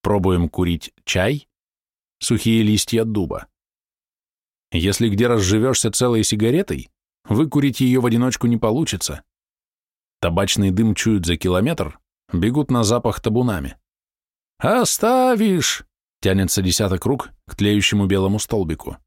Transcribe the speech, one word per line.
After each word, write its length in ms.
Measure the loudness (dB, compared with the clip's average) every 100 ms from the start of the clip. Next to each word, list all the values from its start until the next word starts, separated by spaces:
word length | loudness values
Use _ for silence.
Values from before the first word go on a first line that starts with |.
Пробуем 480 | 0 0 2 2 0
курить 440 | 0 -2 -2 -6 _ -4
чай, 420 | -2 -2 -4 -10 _ _ _ _ _ _ _
сухие 440 | -2 0 2 2
листья 420 | 4 2 0 -2 0
дуба. 420 | -2 -4 -8 -14 _ _ _ _ _ _ _ _ _ _ _ _
Если 380 | -2 0 0 0
где 180 | 2 2
разживёшься 640 | 2 2 2 2 0 -2
целой 320 | 0 0 2
сигаретой, 680 | 0 0 0 0 -2 -8 -10 _ _ _ -4
выкурить 560 | 0 2 2 0 2
её 200 | 2 2
в 40 | 2
одиночку 420 | 2 0 0 0
не 100 | 0
получится. 680 | 0 0 -2 -4 -8 -10 _ _ _ _ _ _ _ _ _ _
Табачный 520 | -2 0 0 0 0
дым 220 | 2 0
чуют 320 | 0 0 0 0
за 120 | -2
километр, 640 | 0 0 0 -2 -6 -10 _ _ _
бегут 380 | -2 0 0 0
на 140 | 0
запах 380 | 2 2 0 -2
табунами. 560 | -2 0 0 -2 -8 -12 _ _ _ _ _ _ _ _
«Оставишь!» — 1200 | 0 2 0 0 2 4 2 2 2 2 -2 -6 -12 _ _ _
тянется 400 | 0 2 0 0
десяток 440 | 0 0 0 -2 -2
рук 260 | -4 -6 -16 -20
к 80 | -2
тлеющему 500 | 2 2 2 0 2
белому 340 | 2 0 -2
столбику. 580 | -2 -2 -2 -6 -10 -16